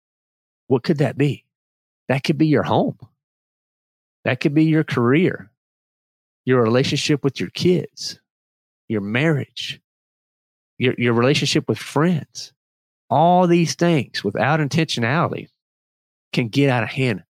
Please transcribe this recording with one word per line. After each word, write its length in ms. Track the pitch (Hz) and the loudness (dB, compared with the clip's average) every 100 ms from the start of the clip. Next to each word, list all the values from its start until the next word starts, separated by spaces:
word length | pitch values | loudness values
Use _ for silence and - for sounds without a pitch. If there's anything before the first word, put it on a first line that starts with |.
| _ _ _ _ _ _ _ | _ _ _ _ _ _ _
what 140 | 131 | -2
could 160 | - 147 | 0 0
that 180 | 135 - | 0 0
be? 260 | 143 117 _ _ _ _ _ _ - | -2 -2 _ _ _ _ _ _ -4
That 160 | 135 | -4
could 140 | - 143 | -2 0
be 100 | 156 | 2
your 160 | 131 | 2
home. 340 | - 117 254 - - _ _ _ _ _ _ _ _ _ _ _ | 2 0 -2 -6 -16 _ _ _ _ _ _ _ _ _ _ _
That 160 | - 127 | -4 -2
could 140 | 165 | 0
be 100 | 147 | 2
your 180 | 160 156 | 2 2
career, 720 | 151 - 117 147 175 - - _ _ _ _ _ _ _ _ _ | 0 0 2 4 2 -2 -10 _ _ _ _ _ _ _ _ _
your 160 | - 127 | 0 2
relationship 600 | 113 120 127 147 - 147 | 4 2 2 -2 -2 0
with 160 | 139 - | -2 -4
your 120 | - | -8
kids, 680 | - 175 180 - - - - _ _ _ _ _ _ _ | -2 0 0 -2 -10 -14 -14 _ _ _ _ _ _ _
your 120 | 110 | -6
marriage, 800 | 101 120 160 143 - - - - _ _ _ _ _ _ _ _ _ _ | -2 -2 0 0 -4 -12 -14 -14 _ _ _ _ _ _ _ _ _ _
your, 160 | 123 - | -2 0
your 140 | 120 | 0
relationship 560 | 117 123 156 143 160 - | 2 2 2 0 -2 -2
with 100 | 110 | -6
friends. 760 | - 139 170 165 - - - _ _ _ _ _ _ | -4 0 0 0 -6 -14 -18 _ _ _ _ _ _
All 380 | 135 170 180 180 | 2 4 4 4
these 280 | 175 156 | 4 2
things 500 | - 170 160 104 - | 0 0 0 -2 -6
without 360 | 101 98 117 156 | -6 -2 0 0
intentionality 880 | 143 165 160 - 117 151 120 - - _ _ _ _ _ _ _ _ | 0 -2 -2 -2 -2 0 -2 -6 -12 _ _ _ _ _ _ _ _
can 160 | - 117 | -4 -2
get 220 | 135 139 | 0 2
out 120 | 123 | 2
of 60 | 110 | -2
hand 340 | - 131 95 - | -4 -4 -4 -8